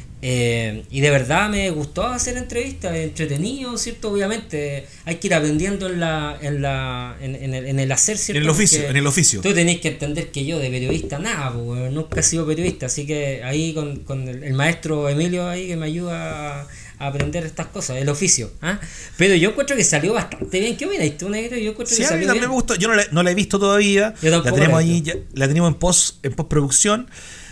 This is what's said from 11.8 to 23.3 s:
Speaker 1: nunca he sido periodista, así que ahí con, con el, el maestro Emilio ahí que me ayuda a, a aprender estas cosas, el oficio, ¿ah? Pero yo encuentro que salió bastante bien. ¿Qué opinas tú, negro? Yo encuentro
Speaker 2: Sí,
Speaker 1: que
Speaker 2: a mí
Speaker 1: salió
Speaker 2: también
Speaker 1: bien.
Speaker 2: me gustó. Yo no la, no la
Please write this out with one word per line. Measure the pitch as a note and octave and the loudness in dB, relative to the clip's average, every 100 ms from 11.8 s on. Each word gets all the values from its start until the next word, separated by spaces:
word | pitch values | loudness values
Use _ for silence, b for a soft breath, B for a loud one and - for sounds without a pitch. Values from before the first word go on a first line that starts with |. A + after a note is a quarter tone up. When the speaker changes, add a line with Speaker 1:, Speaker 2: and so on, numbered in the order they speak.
| B2+ | -2
Speaker 1:
nunca | D3 D#3 D#3 | -4 -2 0
he | |
sido | D#3 E3 D#3 | 2 2 0
periodista, | D#3 F3+ - B2 | 0 0 -2 -4
así | - D3 | -4 -4
que | D3+ C#3+ B2+ | -2 -2 -4
ahí | B2 D3 E3 D#3 | -2 -2 0 -2
con, | D3 C#3 | -4 -6
con | - C3+ B2+ | -8 -6 -6
el, | B2+ D3 | -8 -2
el | |
maestro | C3 D3+ E3+ D#3 D3+ C#3+ | 2 2 0 -2 0 0
Emilio | C#3+ F3 F3+ F3 | 2 0 0 -2
ahí | F3 F#3 | -4 -6
que | E3 | -4
me | D#3 | -4
ayuda | E3 F3 E3 D#3+ D#3 D3 C#3+ | -4 -4 -6 -6 -8 -8 -10
a, | C#3+ B B - | -12 B B -8
a | C#3+ | -6
aprender | C#3+ D3 E3+ D#3+ | -2 -2 -2 -6
estas | D#3+ - | -8 -8
cosas, | D3+ C#3 B2+ | -8 -6 -2
el | C#3 | -2
oficio, | C#3+ F#3 - A2 - | 0 0 0 -2 -6
¿ah? | D#3+ G3+ B B B - | -6 -4 B B B 2
Pero | F#3+ F3+ | 4 6
yo | F#3+ | 4
encuentro | A#3+ C#4 C4 | 2 0 2
que | |
salió | - D3 F3 | 2 2 2
bastante | A3+ - - - F#3 | 0 -2 -8 -4 -2
bien. | A3 - | -2 -2
¿Qué | E4+ | -4
opinas | F#4+ D3+ D3 | 0 -2 -2
tú, | F#3 | -6
negro? | G#3+ A#3 A#3+ | -4 -4 -4
Yo | G#3+ | -4
encuentro | G#3+ - - | -4 -2 2
Speaker 2:
Sí, | |
Speaker 1:
que | C#4 | 2
Speaker 2:
a | |
mí | |
Speaker 1:
salió | - F#3+ | 2 2
Speaker 2:
también | A#3 | 2
Speaker 1:
bien. | B3 | 2
Speaker 2:
me | C4 | 2
gustó. | - G3 | 0 0
Yo | G#3+ | 4
no | G#3+ | 4
la, | G#3 | 4
no | D#3 | 2
la | F3+ | 4